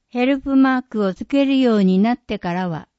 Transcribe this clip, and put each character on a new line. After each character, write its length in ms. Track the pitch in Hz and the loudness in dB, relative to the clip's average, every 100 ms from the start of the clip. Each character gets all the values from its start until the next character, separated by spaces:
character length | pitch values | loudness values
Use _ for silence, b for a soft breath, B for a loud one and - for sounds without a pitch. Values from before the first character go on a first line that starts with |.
| _ | _
ヘ 160 | 240 | -2
ル 140 | 247 277 | 0 0
プ 180 | 277 269 | 0 2
マ 220 | 262 254 | 2 0
ー 40 | |
ク 220 | - 220 | -4 -4
を 80 | 196 | -4
つ 120 | 180 | -4
け 200 | 233 277 | -4 0
る 140 | 277 269 | 0 2
よ 200 | 254 214 | 2 2
う 40 | |
に 160 | 190 185 | 2 2
な 160 | 220 | 2
っ 40 | 247 | -2
て 200 | - 202 | -6 -8
か 160 | 180 | -6
ら 140 | 175 185 | -6 -6
は、 200 | 160 - | -8 -12